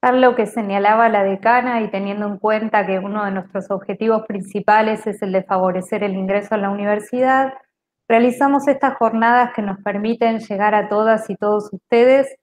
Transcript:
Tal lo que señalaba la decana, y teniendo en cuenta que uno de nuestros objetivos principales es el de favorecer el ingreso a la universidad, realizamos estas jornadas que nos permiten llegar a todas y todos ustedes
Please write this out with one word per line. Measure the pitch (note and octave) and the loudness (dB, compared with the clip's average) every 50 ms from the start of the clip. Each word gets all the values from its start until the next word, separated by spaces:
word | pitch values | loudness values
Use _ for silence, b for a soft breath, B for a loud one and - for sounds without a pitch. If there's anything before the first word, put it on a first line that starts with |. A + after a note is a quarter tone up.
Tal | - B3+ B3+ B3+ | 2 2 4 6
lo | B3+ B3 A#3+ | 4 4 4
que | A#3+ A3 | 2 -2
señalaba | G#3 - A#3+ A3 G3 G3 G3+ G3+ G#3 G#3+ A3 A#3 A3+ | -4 -4 -6 -6 -2 -2 0 2 4 4 4 4 4
la | G#3+ G3+ G3 | 4 2 0
decana, | G3 G3 F#3+ - A3+ A#3 B3 B3 B3+ A#3+ A#3 | 0 -2 0 0 2 2 2 2 0 -2 -2
y | A3 G3+ | -4 -4
teniendo | - F#3+ G3 G3+ G3+ G#3 G#3 G#3 | -6 -6 -6 -6 -6 -6 -6 -6
en | G3+ G3 | -6 -4
cuenta | - G#3+ A3 G#3+ A3 A3 G#3+ G#3+ G3 | -2 0 0 0 -2 0 0 0 0
que | F#3 F#3+ F#3+ | 0 -2 -4
uno | F#3 G3+ G3+ G#3+ G#3 | -4 -6 -6 -4 -4
de | G3+ G3 | -4 -4
nuestros | F#3+ F3+ - _ G3+ F#3+ - G3+ | -6 -8 -8 _ -10 -6 -6 -8
objetivos | F#3 G3 - G3+ F#3+ A3 A3 A3+ G#3+ A3 | -8 -6 -8 -8 -4 -2 0 0 0 -2
principales | - G#3 G3+ F#3 G3 - G#3 F#3+ - G#3+ A3 A3 A3 A3 G#3+ - A3 | -6 -8 -8 -8 -6 -8 -4 0 2 2 4 2 2 -2 -4 -6 -8
es | G3 G#3 - | -8 -6 -6
el | G3 F#3 | -2 -2
de | F#3+ F#3 | -2 -2
favorecer | - G3 F#3 F#3 F#3 F3+ F#3+ F#3 - - G#3 G3+ | 0 -2 0 0 0 -2 -4 -6 -6 -6 -4 -4
el | G3+ F#3+ | -4 -4
ingreso | F#3+ F#3+ F#3+ G3 G3+ G3+ G3+ A3 | -4 -4 -2 -2 -2 -2 -2 -4
a | G#3+ | -4
la | G3 G3 | -2 -4
universidad, | G3+ G3+ G3+ G3+ G#3 G#3 G#3 - - B3 B3+ C4 C4 C4+ C4+ C4+ C4+ - _ _ _ _ _ _ _ _ _ _ | -4 -4 -2 -2 -2 -2 -4 -6 -2 0 2 2 2 2 0 -2 -4 -10 _ _ _ _ _ _ _ _ _ _
realizamos | A3+ A3+ A#3+ B3 A#3+ - C#4+ C#4 C#4 C#4+ C#4 C#4+ | 2 4 4 2 2 2 2 2 2 2 2 0
estas | C4+ B3+ - C4+ C4+ | 0 0 0 -2 0
jornadas | - A#3+ A3+ A3+ A3+ A3+ A#3 A#3+ B3 B3 A#3 - | 0 -2 0 0 2 2 4 4 4 2 2 -2
que | - G#3 | -6 -4
nos | G3+ F#3+ G3 | -4 -6 -6
permiten | - G#3 G3+ G3+ G#3 A3 A#3 A#3 A#3+ A3+ A3+ A3 | -6 -6 -6 -4 -2 -4 -2 0 0 0 0 -2
llegar | A3 - G#3 F#3+ G#3 G#3+ G#3+ | -4 -6 -4 0 0 2 2
a | G#3+ G3+ G3+ | 2 0 0
todas | G#3 G#3 G#3+ A3 A3+ G#3+ A3 - | 0 0 2 2 2 0 0 -6
y | G3+ | -8
todos | - - G#3 G#3 G#3+ G#3 G#3 - | -4 0 0 0 0 -2 -6 -14
ustedes | F#3 _ _ - A#3 A#3 B3+ C4 C4+ C4+ C4+ - _ | -16 _ _ 2 4 6 6 6 4 2 0 -4 _